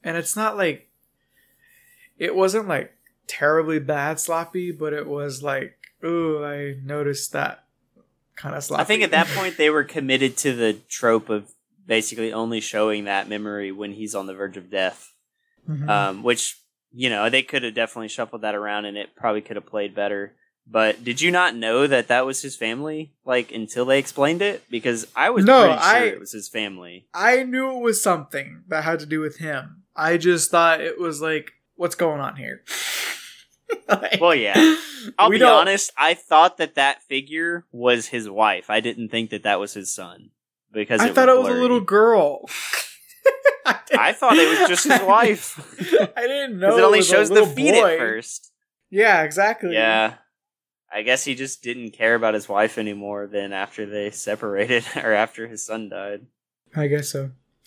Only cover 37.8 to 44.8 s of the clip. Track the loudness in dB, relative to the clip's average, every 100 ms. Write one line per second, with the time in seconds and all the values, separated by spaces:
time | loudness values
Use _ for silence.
37.8 | 2 2 0 -8 -8 0 2 2 -2 -4
38.8 | -2 -8 -6 -6 -6 -6 -2 -2 -2 -10
39.8 | -10 -12 -12 -20 -20 _ _ _ _ -8
40.8 | -2 0 2 4 6 6 4 0 2 0
41.8 | 2 4 6 6 2 0 -10 -10 -6 -8
42.8 | -8 -14 _ 2 2 4 2 2 -2 -2
43.8 | 0 2 2 2 6 6 6 4 2 2